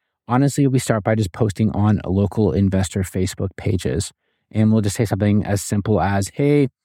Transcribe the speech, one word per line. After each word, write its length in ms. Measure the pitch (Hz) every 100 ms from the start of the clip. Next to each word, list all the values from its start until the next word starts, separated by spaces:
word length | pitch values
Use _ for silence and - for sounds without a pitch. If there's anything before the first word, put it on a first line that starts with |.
| _ _ -
honestly, 400 | 123 143 - 139
we 100 | 131
start 240 | - 113
by 140 | 104 110
just 160 | 95
posting 380 | - 110 - 107
on 300 | 98 104 104
local 480 | - 95 101 - 101
investor 500 | 87 98 95 95 101
Facebook 460 | 95 98 98 - 98 -
pages. 560 | 104 95 - - - _ _ _ _
And 200 | 107 110
we'll 100 | 110
just 120 | 104
say 100 | -
something 400 | 113 98 104 104
as 180 | - 101
simple 380 | - 104 95 101
as, 280 | 92 101 98
"Hey, 340 | - 143 147 135 _